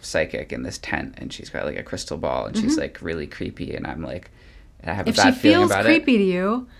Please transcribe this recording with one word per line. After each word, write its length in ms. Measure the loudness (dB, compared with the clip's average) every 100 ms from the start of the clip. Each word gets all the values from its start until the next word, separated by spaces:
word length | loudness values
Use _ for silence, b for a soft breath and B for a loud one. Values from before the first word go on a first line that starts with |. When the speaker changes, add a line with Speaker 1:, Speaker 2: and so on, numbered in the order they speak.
Speaker 1:
psychic 500 | -4 -2 0 -2 -6
in 120 | -8
this 140 | -8 -8
tent, 360 | -6 -6 -6 -10
and 140 | -12
she's 180 | -12 -10
got, 160 | -6 -6
like, 120 | -6
a 60 |
crystal 340 | -8 -10 -8 -4
ball, 280 | -2 -2 -2
and 100 | -2
she's, 160 | 0
Speaker 2:
Mm-hmm. 80 | 0
Speaker 1:
like, 180 | -2 -6
really 280 | -6 -6 -6
creepy, 480 | -6 -8 -6 -8 -6
and 100 | -6
I'm, 160 | -8
like, 300 | -8 -10 -12 b b b b b
I 80 | -6
have 140 | -2 0
a 40 |
Speaker 2:
If 60 | 4
Speaker 1:
bad 160 | 4
Speaker 2:
she 60 | 6
Speaker 1:
feeling 180 | 6 6 6
Speaker 2:
feels 20 |
Speaker 1:
about 160 | 4 6
it. 20 | 4
Speaker 2:
creepy 140 | 6 4
to 60 |
you, 420 | 4 2 0 -2 -4 b